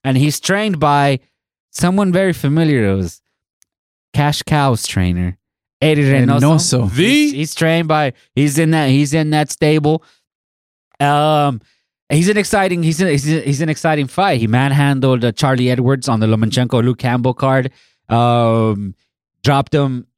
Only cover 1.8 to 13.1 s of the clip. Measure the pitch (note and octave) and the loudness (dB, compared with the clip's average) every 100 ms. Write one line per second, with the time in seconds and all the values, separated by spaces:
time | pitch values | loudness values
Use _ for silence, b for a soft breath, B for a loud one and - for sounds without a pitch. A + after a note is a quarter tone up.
1.8 | F3+ F#3+ G3 F3 F#3+ E3 C#3+ D#3 D#3+ C3+ | 0 2 0 2 0 -2 -2 0 2 2
2.8 | G2+ G2 F2 - _ _ _ _ _ _ | 0 0 -4 -8 _ _ _ _ _ _
3.8 | _ _ _ - D3 C#3+ - D3+ C#3 A#2 | _ _ _ -2 0 -2 -2 0 0 -2
4.8 | - G2 F2+ F2 F2+ F#2 _ _ _ _ | -4 -2 -2 -2 -4 -8 _ _ _ _
5.8 | D#3 D3+ C#3 C3+ B2+ C#3 C#3+ D#3+ - B2+ | 0 2 2 2 2 2 2 2 0 -2
6.8 | G#2 A#2 G#3 D4 D4+ F#3+ D#3 - D#3+ E3 | -2 0 0 2 0 -2 -8 -2 0 0
7.8 | D#3+ D#3 D3 b b - D3 C#3+ D#3+ D#3+ | 0 -2 -2 b b -2 0 2 0 2
8.8 | C#3 C3+ D3 D#3+ D3+ D3+ D3+ - D3+ D#3 | 2 2 2 0 0 -2 -2 -2 0 2
9.8 | D3 D#3+ b b b _ _ _ _ _ | 0 -2 b b b _ _ _ _ _
10.8 | _ _ C#3+ D3 D3+ D3+ C#3+ A#2+ _ _ | _ _ 0 2 2 0 0 -4 _ _
11.8 | _ _ _ D3 F3+ G#3 G3 G#3 F#3+ F3 | _ _ _ 0 2 0 0 0 0 0
12.8 | D#3+ D#3 F#3 | -2 0 0